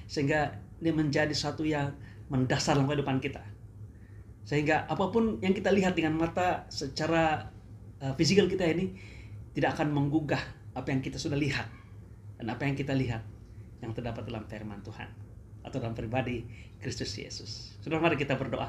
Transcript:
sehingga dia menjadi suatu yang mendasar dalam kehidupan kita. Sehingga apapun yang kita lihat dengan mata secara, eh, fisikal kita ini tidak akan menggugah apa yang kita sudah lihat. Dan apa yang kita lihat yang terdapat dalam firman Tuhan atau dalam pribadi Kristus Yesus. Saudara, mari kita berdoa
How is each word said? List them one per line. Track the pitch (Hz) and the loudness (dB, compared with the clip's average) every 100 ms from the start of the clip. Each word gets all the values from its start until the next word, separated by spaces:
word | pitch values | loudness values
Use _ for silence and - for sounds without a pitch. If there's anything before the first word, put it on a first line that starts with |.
sehingga | - 160 139 156 143 - - - | -6 0 2 4 2 -2 -12 -2
dia | 165 | 2
menjadi | 156 151 156 151 | 4 4 4 2
suatu | 147 147 147 | 2 -2 0
yang | 156 147 143 - - - - | 0 2 0 -4 -12 -14 -2
mendasar | 135 127 139 - 143 | 2 4 4 4 4
dalam | |
kehidupan | 135 147 139 131 | 4 2 2 0
kita. | 139 - - - - - - - - - - - | 0 -6 -12 -14 -16 -16 -16 -16 -18 -18 -18 -12
Sehingga | - 147 147 156 | 0 2 4 4
apapun | - 160 190 226 226 180 | 2 0 2 4 2 2
yang | 185 196 | 2 4
kita | 185 | 4
lihat | 202 185 180 | 6 6 4
dengan | 156 160 | 2 2
mata | 165 185 180 - - | 2 2 2 0 -4
secara, | - 139 - 156 165 160 151 - - - - - - | -6 -6 -2 2 4 4 2 -4 -14 -18 -16 -16 -6
eh, | 135 131 | -2 4
fisikal | 165 196 | 6 8
kita | 180 - 165 | 6 6 4
ini | 160 190 - - - - - - - | 2 0 -4 -14 -14 -12 -14 -8 0
tidak | 143 139 | 2 4
akan | 151 143 | 2 4
menggugah | 143 156 143 135 - - - 135 | 4 2 2 0 -2 -10 -10 -6
apa | 135 | 0
yang | 131 | 0
kita | 135 135 | 0 -4
sudah | 160 143 | -2 0
lihat. | 147 123 110 - - - - - - - | 2 0 -4 -10 -18 -18 -18 -16 -16 -8
Dan | 110 | -6
apa | 120 143 | -2 0
yang | 135 | 0
kita | 139 | 2
lihat | 135 117 113 - - - - - - | 2 2 -2 -6 -14 -16 -16 -16 -10
yang | 117 113 | -8 -4
terdapat | 120 113 110 | -4 -6 -6
dalam | 113 | -8
firman | 104 107 107 101 | -8 -8 -8 -10
Tuhan | 104 107 104 - - - - - | -12 -12 -12 -14 -16 -18 -18 -14
atau | 120 131 | -8 -4
dalam | 117 113 | -4 -4
pribadi | 110 127 120 120 - - - - | -2 0 0 -2 -6 -12 -16 -10
Kristus | 127 - - 101 | -6 -4 -4 -6
Yesus. | - - - - - - | -8 -10 -10 -10 -12 -10
Saudara, | 143 160 | -2 2
mari | 165 143 | 4 4
kita | 139 127 | 2 0
berdoa | 117 123 | 0 -4